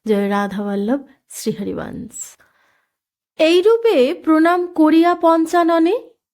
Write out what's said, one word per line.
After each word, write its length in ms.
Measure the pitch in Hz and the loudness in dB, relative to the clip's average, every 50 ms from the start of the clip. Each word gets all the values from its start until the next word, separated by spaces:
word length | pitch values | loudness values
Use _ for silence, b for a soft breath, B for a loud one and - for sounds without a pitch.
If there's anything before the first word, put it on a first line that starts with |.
| b | b
জয় 220 | 214 214 202 202 196 | -2 -2 -2 -2 -2
রাধাবল্লভ 720 | 202 202 202 196 190 202 208 202 202 202 202 214 262 285 285 b b b b b | -2 -2 -4 -4 -6 -8 -8 -6 -4 -4 -2 -2 -4 -4 -6 b b b b b
শ্রীহরিবংশ। 1080 | - - - 226 214 208 202 190 - - - - - - - 214 - - - - - _ _ _ _ _ _ _ _ _ _ _ _ _ _ _ _ _ _ _ _ - | -16 -10 -8 -8 -6 -6 -6 -8 -8 -8 -10 -12 -12 -14 -16 -16 -16 -18 -18 -18 -20 _ _ _ _ _ _ _ _ _ _ _ _ _ _ _ _ _ _ _ _ 0
এইরূপে 760 | 320 320 339 370 359 427 466 466 466 453 403 277 247 269 349 | 2 2 4 4 4 2 2 2 2 2 2 2 2 0 0
প্রণাম 520 | 349 - 320 311 311 320 339 359 359 359 | -4 -2 0 2 2 2 2 2 0 -2
করিয়া 480 | 349 - - 311 311 320 320 339 349 359 | -4 0 0 2 4 4 4 4 2 2
পঞ্চাননে, 920 | 349 349 330 330 330 320 320 - 349 339 330 339 330 330 339 415 523 - - _ _ _ _ | 2 2 2 2 2 0 0 0 0 2 2 2 2 2 0 0 -2 -6 -10 _ _ _ _